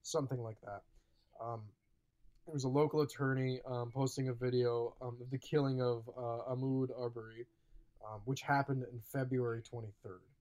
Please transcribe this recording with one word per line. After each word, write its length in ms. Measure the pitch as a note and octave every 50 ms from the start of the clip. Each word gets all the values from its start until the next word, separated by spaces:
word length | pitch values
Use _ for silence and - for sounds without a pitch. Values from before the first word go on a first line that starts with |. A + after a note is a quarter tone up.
something 400 | _ - - D#3+ C#3 A#2+ C3 B2
like 180 | A#2 A2+ A2 -
that. 220 | - G2+ G2+ G2 - _ _ - _ _ _ _ _ _ _ -
Um, 200 | A#2 A#2 A#2 A2+ G#2+ G#2 - _ _ _ _ _ _ _ _ _ - - _ - _
there 80 | -
was 120 | D#3 C#3+ C3
a 40 | C3+
local 320 | B2+ C#3+ D3+ D3+ D3+ D3+
attorney, 600 | D3 C#3+ - - C#3+ C3+ C3 C3 C3 C3 B2+ B2+ -
um, 240 | C3 B2+ B2 A#2+ A#2+
posting 380 | A#2 C3+ C3+ C3 - - C3 C3
a 60 | B2
video, 600 | A#2 B2 B2+ B2 B2 B2 A#2+ A#2+ A#2+ A#2 A#2 - -
um, 160 | B2+ B2 A#2+ A#2+
of 80 | B2 B2+
the 80 | C3+ B2+
killing 420 | - - - D3+ C#3+ C3+ C3 B2+
of, 260 | B2+ B2 A#2+ A#2 A2+ A#2+ -
uh, 360 | B2+ B2 A#2+ A#2 A#2 - C3 B2+
Ahmaud 340 | B2+ C3 C3+ C3 C3 C3 B2+ A#2+ B2
Arbery, 480 | B2 A#2+ A#2 A#2 A2 A2+ A2+ A2+ A#2+ _ _ _ _ _ - - - _ _ -
um, 200 | - G#2+ G#2+ G#2 G#2
which 160 | B2+ C3+ -
happened 420 | - - C#3+ C#3 C#3 - C3+ C3 B2+ A#2
in 80 | B2 A#2
February 600 | A2 - - C#3 C3 B2+ B2+ B2+ B2 A#2 A#2 A2+
twenty-third. 600 | A2+ - - A#2+ A2+ G#2 G2+ _ - A2 F#2 F2+ F2+ - _ _